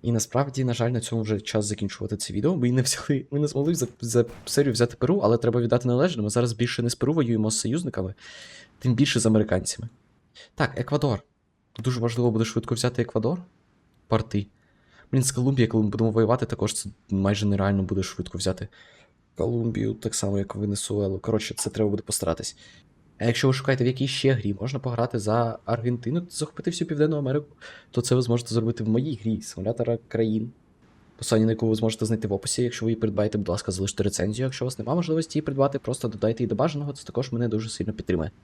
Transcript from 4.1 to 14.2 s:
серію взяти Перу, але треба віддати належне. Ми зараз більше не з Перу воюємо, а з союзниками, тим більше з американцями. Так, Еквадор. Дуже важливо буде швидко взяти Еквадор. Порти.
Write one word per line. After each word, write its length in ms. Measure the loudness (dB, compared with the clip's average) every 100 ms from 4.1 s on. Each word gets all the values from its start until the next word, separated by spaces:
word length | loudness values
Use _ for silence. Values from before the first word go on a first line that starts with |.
| 2 2 -2 -4
серію 280 | 2 2
взяти 220 | 4 0 2
Перу, 240 | 2 4
але 140 | 4 4
треба 240 | 4 2
віддати 260 | 2 2 2
належне. 360 | 2 2 2
Ми 60 | 0
зараз 240 | 2 0
більше 300 | 0 -2 0
не 60 | -2
з 60 | 0
Перу 180 | 0
воюємо, 340 | 2 2 2 2
а 40 |
з 80 | 0
союзниками, 540 | -2 -2 -2 -4 -6 -8 -16 -20 -20 -20 -20 _
тим 160 | 0 4
більше 240 | 4 4
з 60 | 4
американцями. 640 | 4 4 0 -2 -8 -10 _ _ _ _ -20 -20 -4
Так, 160 | -4 -2
Еквадор. 440 | -4 0 0 -2 -6 _ _ _ _ -6
Дуже 200 | -4 0
важливо 320 | -2 2 2
буде 140 | 2 0
швидко 300 | -2 -2 -2
взяти 260 | -2 0
Еквадор. 380 | -2 0 0 -2 -8 _ _ _ _ _ _
Порти. 400 | 0